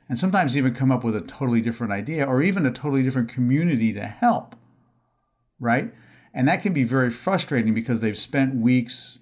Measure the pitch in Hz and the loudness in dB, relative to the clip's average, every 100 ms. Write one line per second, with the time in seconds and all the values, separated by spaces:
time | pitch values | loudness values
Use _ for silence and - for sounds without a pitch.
0 | - 123 190 190 156 131 131 123 135 127 | -8 -2 0 2 2 2 0 2 2 2
1 | 117 107 - - 131 117 110 113 117 101 | 0 -2 -6 -6 0 2 0 -2 -4 -4
2 | 110 160 139 127 170 190 143 - 147 135 | -4 -4 0 2 2 2 -2 -2 -2 0
3 | 131 123 117 - 123 135 175 131 110 101 | 2 0 -2 0 2 2 2 2 0 0
4 | 104 - 240 175 - - _ _ _ _ | -8 0 0 0 -4 -16 _ _ _ _
5 | _ _ _ _ _ _ 117 123 - - | _ _ _ _ _ _ 0 0 -2 -10
6 | - - _ - 131 185 202 160 117 131 | -20 -20 _ -2 0 0 0 0 0 2
7 | 123 117 - 190 - 135 110 110 113 113 | 0 -2 -2 -2 0 0 2 0 0 -2
8 | 110 104 - 139 135 135 117 127 117 - | -2 -2 -4 0 0 2 2 2 2 -6
9 | - - | -8 -14